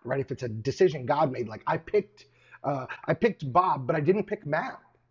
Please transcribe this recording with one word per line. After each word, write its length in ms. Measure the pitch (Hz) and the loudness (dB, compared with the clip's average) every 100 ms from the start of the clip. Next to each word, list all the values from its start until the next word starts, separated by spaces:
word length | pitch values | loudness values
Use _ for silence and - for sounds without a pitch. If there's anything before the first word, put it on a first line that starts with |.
right? 160 | 120 135 | -6 -4
If 100 | 131 | -4
it's 140 | 131 | -6
a 60 | 123 | -6
decision 560 | 107 110 - 185 147 123 | -6 -2 4 4 2 0
God 260 | 143 156 | 2 2
made, 160 | 127 107 | 0 -6
like, 160 | 107 - | -6 -2
I 100 | 160 | -2
picked, 480 | - 208 196 - - _ _ - - | 0 -2 -2 -8 -20 _ _ -10 -4
uh, 200 | 139 127 - - | -4 -6 -6 -4
I 80 | |
picked 360 | - 233 - 139 | 2 0 0 0
Bob, 340 | 127 185 147 123 | 4 4 2 0
but 80 | 160 | 0
I 60 | |
didn't 240 | 143 196 202 | 2 2 0
pick 200 | 208 147 | -6 -2
Matt. 320 | 151 - - _ _ _ | -2 -2 -8 _ _ _